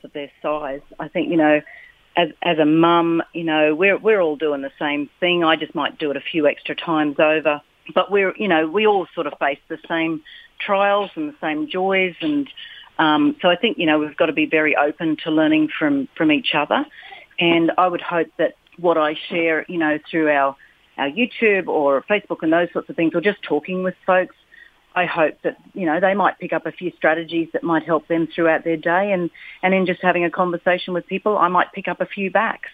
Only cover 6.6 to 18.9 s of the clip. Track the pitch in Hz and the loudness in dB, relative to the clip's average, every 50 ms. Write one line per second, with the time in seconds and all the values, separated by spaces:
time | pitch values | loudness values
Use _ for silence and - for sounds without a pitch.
6.6 | - - 147 - - 175 160 156 151 147 139 - 160 156 156 156 147 156 147 147 | -8 -10 -10 -8 -4 -2 -2 0 0 -2 0 2 2 2 2 2 0 0 -2 -2
7.6 | _ _ _ _ - - - 185 185 - 196 202 196 185 - - 214 196 165 156 | _ _ _ _ -14 -4 -2 -2 0 2 0 0 0 0 -2 -2 -2 0 2 2
8.6 | 160 156 160 208 220 214 208 190 165 - - 175 156 147 - - 151 143 143 - | 2 0 0 2 2 4 2 2 -2 -4 -6 -6 -6 -6 -4 -2 -2 -2 -2 -4
9.6 | _ - 160 151 - - 170 165 160 165 160 151 - - - - - - _ - | _ -12 -12 -12 -8 -6 -4 -2 -2 -2 -4 -6 -8 -14 -20 -20 -20 -20 _ -10
10.6 | - - 202 196 202 202 202 208 196 180 - 165 151 147 147 - 170 160 151 151 | -4 -2 0 2 2 2 2 0 -2 -4 -6 -8 -8 -8 -8 -8 -6 -6 -4 -4
11.6 | 156 151 - 185 185 190 190 190 185 180 165 - 170 151 147 143 135 - - - | -6 -6 -4 -2 -2 0 0 0 0 -2 -4 -4 -4 -2 -2 -2 -2 -4 -10 -20
12.6 | - - - - - - - - 160 156 151 147 147 147 147 - - 180 175 175 | -20 -20 -20 -20 -20 -10 -2 0 2 4 4 4 2 2 0 2 2 2 2 2
13.6 | - 226 - - 175 156 151 156 151 151 - - 170 160 143 160 151 139 165 156 | 0 -2 -2 0 0 2 2 2 0 -2 0 0 0 0 2 -2 -2 2 2 2
14.6 | 156 151 - - 147 151 156 - 175 160 151 - - 170 156 160 156 151 156 156 | 2 2 2 2 0 0 -2 -4 -2 -2 -2 -2 -2 0 0 2 2 4 4 2
15.6 | 156 151 - - 160 147 143 139 131 - - - 165 156 147 139 - - - 151 | 2 0 -2 -2 -2 0 0 0 -2 -6 -4 0 2 2 2 2 0 -2 -2 -2
16.6 | 147 - - 247 302 - - - - - - - - _ - - 175 170 170 165 | 0 0 0 0 0 -4 -10 -20 -20 -20 -20 -20 -20 _ -4 0 2 2 4 4
17.6 | 165 160 - - 185 185 175 170 - - 175 170 156 156 - - 165 - - _ | 2 2 2 2 2 2 0 -2 -6 -2 -2 -2 -2 -2 -2 -2 -2 -2 -2 _
18.6 | _ _ - - 170 175 | _ _ -12 -2 0 2